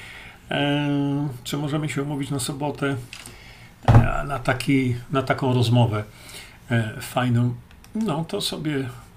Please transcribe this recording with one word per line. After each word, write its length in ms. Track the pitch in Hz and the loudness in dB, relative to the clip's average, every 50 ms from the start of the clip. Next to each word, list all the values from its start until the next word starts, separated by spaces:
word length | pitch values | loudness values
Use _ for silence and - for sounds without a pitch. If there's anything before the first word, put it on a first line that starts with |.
| - - - - - - - - - - | -18 -18 -18 -18 -18 -20 -20 -18 -8 -4
E, 800 | - 143 143 143 143 147 147 143 143 143 143 143 143 143 147 147 123 - - | -2 0 0 2 0 0 0 0 0 0 0 0 0 0 -2 -4 -6 -8 -8
czy 120 | - 156 | -6 -4
możemy 320 | 147 151 139 151 156 151 147 | -4 -4 -2 -2 -2 -4 -4
się 140 | - 143 | -4 -4
umówić 280 | 139 147 151 139 143 123 | -4 -4 -4 -6 -4 -4
na 80 | 143 135 | -4 -4
sobotę, 580 | - - 143 135 151 143 131 - 143 139 139 120 - - - - - - - - - - - - - - - - - | -4 -4 -6 -4 -4 -6 -4 -2 -2 -2 -2 -4 -8 -12 -16 -18 -18 -18 -18 -20 -20 -20 -20 -20 -20 -20 -16 -4 4
e, 380 | - 113 117 117 - - 143 143 | 8 8 8 8 6 2 -2 -2
na 120 | 143 139 127 | -4 -6 -4
taki, 560 | 123 135 127 123 - 147 139 131 131 123 120 120 - - | 0 -2 -2 0 2 2 2 4 4 2 -2 -2 -4 -2
na 120 | 143 135 | -2 -2
taką 320 | 131 135 139 - 143 127 127 | 2 0 0 2 2 2 4
rozmowę, 500 | 123 113 110 120 123 117 98 107 104 107 - - - - - - - - - - - - - | 4 4 6 6 6 6 6 4 -2 -4 -6 -12 -20 -20 -18 -18 -18 -18 -18 -20 -18 -6 -2
e, 300 | 120 117 110 107 - - | 0 0 0 -2 -6 -8
fajną? 540 | - - - 131 123 127 120 117 123 123 123 - - - - - - - - | -10 -4 -2 0 2 2 4 4 2 2 0 -4 -12 -20 -20 -20 -20 -8 -6
No, 300 | 214 220 202 143 156 165 | -4 -2 -2 -2 -2 -4
to 160 | - 202 202 | -4 -4 -4
sobie 480 | - - 190 175 151 156 147 135 131 120 120 - - - - | -4 -4 -6 -4 -4 -2 -2 -2 -2 -4 -8 -14 -18 -20 -20